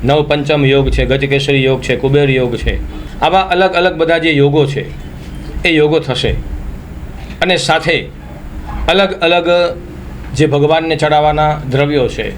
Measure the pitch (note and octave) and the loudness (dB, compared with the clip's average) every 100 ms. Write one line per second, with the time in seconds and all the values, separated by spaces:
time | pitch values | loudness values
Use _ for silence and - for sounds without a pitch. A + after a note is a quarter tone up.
0 | A#2+ D3 D3 D3+ C#3+ D3+ C3+ C#3 C3 B2+ | 2 2 2 -2 0 2 4 4 4 2
1 | B2 C3+ C#3 C#3 C#3 C#3 C3 C3 - B2 | 2 0 2 0 2 2 2 0 0 -2
2 | C3+ D3 C#3+ C3 B2 A#2 A2+ F#2+ - - | 2 2 4 2 0 -2 -2 -4 -6 -10
3 | - - D3+ F#3 F#3 F3 F#3+ F3 F3+ D#3+ | -12 -2 2 2 2 2 2 2 0 0
4 | D#3+ E3 D#3+ D3 C#3+ D3 C3+ - F#2 - | 0 2 2 4 4 4 2 0 -6 -10
5 | - - - - - - F3+ D#3+ D3+ D#3 | -12 -12 -12 -12 -10 -4 0 4 4 2
6 | - B2 A#2 - - - - - - - | 0 -2 0 -2 -4 -8 -8 -12 -14 -14
7 | - - - - F3 F3 C#3+ D#3+ D#3+ D#3 | -14 -14 -14 -4 0 0 2 0 2 0
8 | F#2+ - - - - - - - - F3+ | -2 -12 -16 -14 -12 -12 -10 -6 0 2
9 | G3 F#3 E3+ F3 E3+ F3 F3 E3+ - - | 2 0 2 2 2 2 2 -2 -12 -14
10 | - - - B2 D3+ C#3 D3 D#3+ D#3+ D#3+ | -12 -12 -8 0 2 2 2 2 0 0
11 | D3+ D3 D3+ D3+ D3+ D3+ C3+ C3 D3 D3 | 2 2 2 2 0 0 -2 0 2 2
12 | A#2+ - G#2 | 0 -2 -6